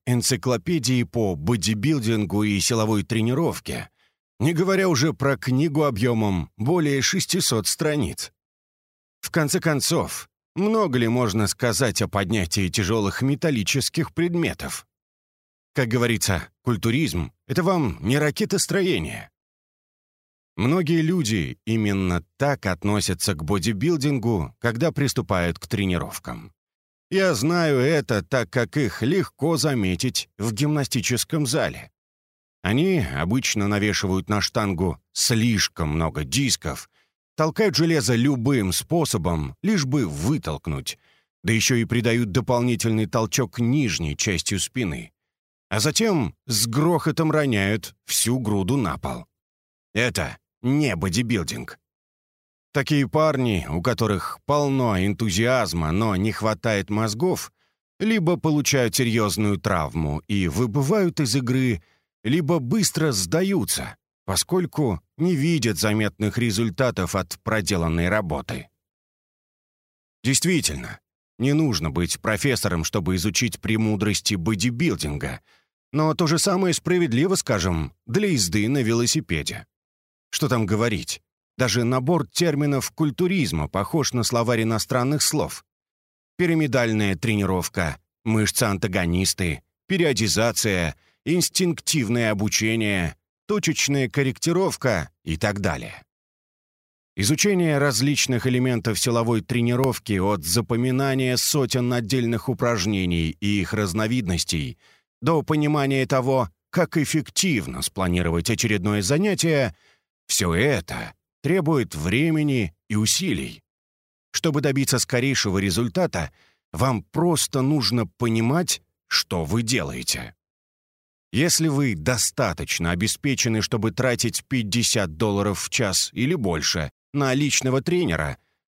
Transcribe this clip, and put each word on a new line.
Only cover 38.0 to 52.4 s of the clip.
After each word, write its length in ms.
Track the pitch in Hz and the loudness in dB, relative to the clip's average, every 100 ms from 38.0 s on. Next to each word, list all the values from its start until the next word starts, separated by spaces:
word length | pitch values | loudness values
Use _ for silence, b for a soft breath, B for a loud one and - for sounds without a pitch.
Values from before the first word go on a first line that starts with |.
| 123 117 | 2 2
любым 560 | 131 131 120 135 95 | 2 2 2 2 2
способом, 840 | - - 170 151 104 85 80 71 - | -2 -2 0 0 0 0 -2 -4 -4
лишь 220 | 185 214 131 | -2 0 0
бы 200 | 143 95 | -2 -2
вытолкнуть, 960 | 71 185 196 82 73 - 76 - - b b b _ | -2 0 0 -4 -6 -6 -6 -8 -12 b b b _
да 100 | - | -2
еще 220 | 113 - 123 | 2 2 2
и 100 | 113 | 2
придают 460 | 120 117 117 113 | 2 2 2 0
дополнительный 760 | 127 107 139 123 117 117 110 104 | 0 0 2 2 0 0 0 0
толчок 520 | 120 110 - 117 - | 0 0 0 -2 -2
нижней 560 | 117 143 123 80 80 71 | 0 2 0 -2 -4 -2
частью 440 | - 87 - 98 | -2 -2 -2 -4
спины, 520 | - 131 101 67 55 _ _ _ _ _ - | -4 -4 -4 -6 -10 _ _ _ _ _ -6
а 100 | 104 | 0
затем 560 | 147 - 226 170 104 - - | 0 2 2 2 0 -4 -4
с 220 | 110 117 | -2 0
грохотом 640 | 117 160 165 160 156 160 | 2 2 2 2 0 2
роняют 640 | 156 143 104 98 107 - - - | 2 2 4 2 0 -4 -14 -6
всю 320 | - 113 127 | -2 0 0
груду 400 | 107 104 95 135 | 0 0 0 0
на 200 | 95 69 | -2 -4
пол. 280 | 71 60 - _ _ _ _ _ _ | -8 -10 -12 _ _ _ _ _ _
Это 440 | 104 120 - 73 - _ _ | -2 -2 -2 -6 -8 _ _
не 340 | 123 147 143 90 | 0 2 2 0
бодибилдинг. 840 | 95 90 117 110 78 - - - _ _ _ _ _ _ | 0 0 0 -2 -2 -8 -10 -16 _ _ _ _ _ _